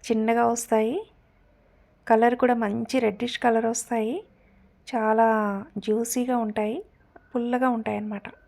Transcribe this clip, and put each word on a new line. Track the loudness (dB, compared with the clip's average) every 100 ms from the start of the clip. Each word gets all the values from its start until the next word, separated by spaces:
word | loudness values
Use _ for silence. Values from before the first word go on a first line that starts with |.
చిన్నగా | -2 -2 0 2 2
వస్తాయి, | 0 0 0 0 -4 -8 _ _ _ _ _ _ _ _ _ 2
కలర్ | 4 4 4
కూడా | 2
మంచి | 2 0 -4 -2 0
రెడ్డిష్ | 0 -2 -6 -2
కలర్ | 0 2 2
వస్తాయి, | 0 -4 -4 -2 -6 -10 _ _ _ _ _ -6
చాలా | -2 2 4 4 4 0 -4 -8 -10
జ్యూసీగా | -2 -2 0 -2 0 -2
ఉంటాయి, | -2 -2 -4 -4 -10 _ _ -20 _
పుల్లగా | -6 -2 0 0
ఉంటాయి | 0 -4 -6
అన్నమాట. | -6 -10 -12 -20